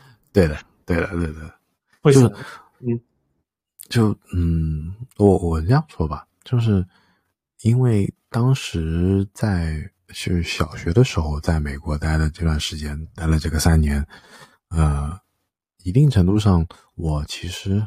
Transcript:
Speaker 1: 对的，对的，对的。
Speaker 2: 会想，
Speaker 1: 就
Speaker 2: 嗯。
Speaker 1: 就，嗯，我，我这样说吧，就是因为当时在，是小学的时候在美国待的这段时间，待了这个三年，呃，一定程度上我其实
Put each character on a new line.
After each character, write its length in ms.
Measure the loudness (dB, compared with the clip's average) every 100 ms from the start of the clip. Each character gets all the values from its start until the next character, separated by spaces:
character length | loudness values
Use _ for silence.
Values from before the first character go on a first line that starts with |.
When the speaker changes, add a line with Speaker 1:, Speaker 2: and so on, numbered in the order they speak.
| _ _ _
Speaker 1:
对 140 | 0 0
的， 100 | -2 -14 _ -4
对 120 | -4
的， 100 | -2
对 180 | -4 -6
的。 260 | -8 -16 -20 _ _ _ _
Speaker 2:
会 100 | 4
想， 120 | 6
Speaker 1:
就 120 | 6 2 -14 -20 _ _
Speaker 2:
嗯。 200 | -6 -6 -8 _ _ _ _ _ _ _ -6
Speaker 1:
就， 300 | 0 0 0 _
嗯， 600 | -2 0 0 -2 -4 -8 -12 -16 _
我， 200 | 4 4
我 240 | 2 -2
这 60 | 2
样 180 | 0 0
说 200 | -6 -6
吧， 180 | -6 -14 _
就 160 | -4 -2
是 240 | 2 0 -2 _ _ _ _ _ _ _
因 180 | 0 2
为 320 | 2 2 0 -6 _
当 220 | -2 0
时 720 | 0 -2 -6 -4 0 0 0 -2
在， 560 | -4 -2 -2 -2 -6 -10 _ _
是 320 | -12 -4 -4
小 340 | -4 -4 -6 -6
学 160 | -2
的 120 | 2
时 160 | 2 0
候 200 | -2 -4
在 200 | -2 -2
美 180 | -2 -8
国 180 | -6 -4
待 220 | -2 0
的 100 | 0
这 120 | -2
段 160 | -2 -2
时 160 | -4 -8
间， 240 | -10 -10 -12
待 140 | -6 0
了 100 | 0
这 100 | 0
个 120 | 0
三 200 | 2 4
年， 240 | 4 0 -4 -10 _ -20 -20 _ _
呃， 460 | 0 0 0 -4 -10 _ _ _ _ _ _
一 80 | -2
定 180 | 2 4
程 160 | 4 4
度 140 | 4
上 260 | 4 2 2 -6 _ -8
我 280 | -4 -4 -4
其 220 | -10 -10
实 320 | -10 -4 -2